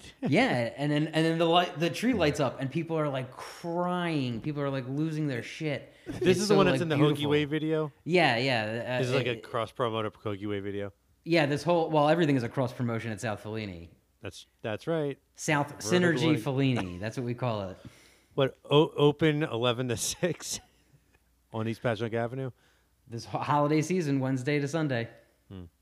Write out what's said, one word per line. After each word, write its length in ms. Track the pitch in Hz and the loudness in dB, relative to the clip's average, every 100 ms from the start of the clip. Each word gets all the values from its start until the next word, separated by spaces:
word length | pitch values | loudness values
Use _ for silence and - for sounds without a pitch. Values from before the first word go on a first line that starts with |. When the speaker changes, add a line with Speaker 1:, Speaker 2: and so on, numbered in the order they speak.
| - | -20
Speaker 1:
<laughs> 240 | - 247 | -6 0
Speaker 2:
Yeah, 400 | 160 254 127 117 - | 2 2 0 -2 -4
and 140 | 147 | -2
then, 180 | 147 156 | 0 0
and 180 | 160 160 | 0 2
then 100 | 165 | 2
the 80 | |
light, 340 | 165 175 175 147 | 4 4 2 0
the 120 | 165 | -2
tree 220 | - 233 | 0 0
lights 240 | 220 151 143 | 2 2 2
up, 220 | 135 - | 0 -2
and 100 | 135 | -4
people 260 | 165 160 160 | -4 -2 -2
are, 120 | 151 | -2
like, 240 | 135 123 | -2 -6
crying. 1080 | - - - 170 170 180 180 175 151 127 113 | -10 -16 -10 -6 -2 0 0 0 0 -2 -2
People 220 | 151 147 | -4 -2
are, 80 | 139 | -2
like, 180 | 135 123 | -2 -4
losing 380 | 139 160 156 151 | -2 -2 -2 -2
their 160 | 120 | -2
shit. 500 | 113 - 156 135 - - - | -6 -6 -4 -4 -8 -18 -12
Speaker 1:
This 100 | - | 0
Speaker 2:
It's 120 | 165 | 4
Speaker 1:
is 100 | 180 208 | 4 6
the 60 | |
Speaker 2:
so, 20 | 196 | 6
Speaker 1:
one 100 | 185 | 6
that's 80 | - | 4
Speaker 2:
like, 60 | |
Speaker 1:
in 60 | 165 | 2
the 80 | 147 | 4
Speaker 2:
beautiful. 280 | 147 147 | 4 4
Speaker 1:
Hoagie 40 | 147 | 2
Way 160 | 147 | 2
video? 480 | 147 156 156 156 151 - | 2 -2 0 -2 -2 -6
Speaker 2:
Yeah, 320 | 147 175 151 117 | 0 4 4 4
yeah, 480 | 135 120 107 113 113 | 2 0 0 -4 -4
uh, 40 | 127 | -2
Speaker 1:
This 80 | 127 | 0
is, 60 | |
like, 120 | 135 123 | 0 0
Speaker 2:
it 120 | 117 | -4
Speaker 1:
a 20 | |
cross 320 | - 120 110 | -4 -4 -4
promo 280 | - 120 110 | -2 -2 -2
to 60 | 107 | -4
Hoagie 380 | - 110 101 104 | -6 -8 -6 -6
Way 120 | 101 | -6
video? 320 | 101 98 101 - _ _ | -6 -6 -8 -12 _ _
Speaker 2:
Yeah, 220 | 170 165 143 | 0 2 2
this 160 | 143 | 0
whole, 260 | 156 175 160 | 2 2 2
well, 200 | 156 147 | 4 4
everything 260 | 165 151 | 4 4
is 80 | 139 | 2
a 60 | 117 | 0
cross 240 | - 123 | -2 -4
promotion 400 | - 120 113 113 | -2 -4 -4 -6
at 80 | 104 | -6
South 240 | 113 104 | -6 -6
Fellini. 460 | 107 110 104 87 85 - _ _ | -8 -8 -8 -10 -14 -20 _ _
Speaker 1:
That's, 240 | 101 - - _ | -14 -14 -20 _
that's 280 | 113 107 - | -6 -6 -4
right. 280 | 165 143 135 _ - | -4 -4 -6 _ -10
Speaker 2:
South 320 | - 147 143 | 0 0 0
Speaker 1:
Vertical 240 | - - | -4 0
Speaker 2:
Synergy 420 | 180 175 160 160 | 2 4 2 2
Speaker 1:
leg- 80 | 143 | 2
Speaker 2:
Fellini. 560 | 143 135 135 117 92 90 | 0 0 2 2 -2 -6
That's 180 | 107 135 | -8 -6
what 80 | |
we 80 | 120 | -6
call 360 | 120 127 107 95 | -4 -2 -2 -6
it. 80 | 92 - - - _ _ | -10 -18 -20 -20 _ _
Speaker 1:
What, 240 | - 131 - - | 0 0 -2 2
o-, 220 | 143 160 - | 4 4 4
open 480 | 147 143 160 147 | 4 4 2 2
eleven 420 | 151 113 123 117 127 | -2 0 0 0 0
to 100 | 113 | -2
six 600 | - - 175 - - - - _ _ _ _ | -4 -2 -4 -4 -8 -10 -12 _ _ _ _
<laughs> 480 | _ _ _ _ | _ _ _ _
on 140 | 110 113 | -6 -4
East 120 | 110 | -2
Passyunk 320 | 127 107 113 | -2 -2 -2
Avenue? 360 | 113 117 131 131 - _ _ _ _ - | -2 -4 -4 -10 -10 _ _ _ _ -14
Speaker 2:
This 180 | 117 | -12
ho-, 140 | - 135 | -8 -6
holiday 440 | 120 147 147 156 | 0 2 4 2
season, 360 | 151 185 147 139 | 2 0 0 0
Wednesday 400 | 131 135 127 147 | 0 0 0 0
to 80 | 139 | 0
Sunday. 420 | 160 156 120 117 - _ _ - | 0 0 -2 -4 -10 _ _ -18
Speaker 1:
Hmm. 180 | 98 87 _ | -16 -16 _